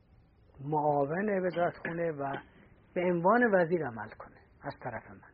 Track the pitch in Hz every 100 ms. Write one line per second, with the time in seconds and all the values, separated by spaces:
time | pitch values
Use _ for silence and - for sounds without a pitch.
0 | _ - - _ _ - 139 156 147 143
1 | 139 170 214 196 185 165 175 - - 165
2 | 170 147 139 139 - - - - _ 180
3 | 180 175 180 233 240 190 165 175 143 113
4 | - - - - _ _ 143 - 123 110
5 | - 98 -